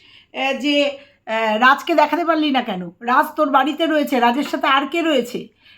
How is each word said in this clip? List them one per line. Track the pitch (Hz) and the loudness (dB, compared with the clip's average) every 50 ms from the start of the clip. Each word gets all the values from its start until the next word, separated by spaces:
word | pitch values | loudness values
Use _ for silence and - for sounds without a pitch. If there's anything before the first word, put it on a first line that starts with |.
| _ _ - - _ _ - | _ _ -20 -20 _ _ -8
এ, | - 262 269 269 | -6 -4 -4 -4
যে, | 220 233 294 285 285 285 285 277 - - _ _ _ _ | -4 -2 0 0 0 0 0 -4 -8 -16 _ _ _ _
এ, | - 220 220 226 220 214 | -6 -4 -2 0 0 2
রাজকে | 220 247 254 277 269 - - 339 | 4 4 4 4 4 0 0 2
দেখাতে | 311 302 294 294 294 339 | 2 4 2 2 0 0
পারলি | 320 330 311 302 302 | 0 0 0 0 0
না | 262 254 | 0 -2
কেন? | 220 233 190 180 180 170 - _ | -2 -2 -6 -6 -8 -10 -12 _
রাজ | 240 240 247 285 302 302 - | -4 0 2 2 2 0 -2
তোর | 320 302 285 | -2 -2 2
বাড়িতে | 269 262 269 302 294 294 330 | 2 2 2 0 0 -2 -2
রয়েছে, | 320 311 302 294 - 285 247 | 0 0 0 0 0 0 2
রাজের | 233 240 240 285 285 | 2 2 2 0 -2
সাথে | - - 269 - | -4 -4 -2 0
আর | 302 269 277 294 | 2 2 2 0
কে | - - 339 | -2 -4 -2
রয়েছে? | 311 330 302 254 226 - - 180 - - _ _ _ _ _ | -2 0 0 0 -2 -4 -8 -12 -12 -14 _ _ _ _ _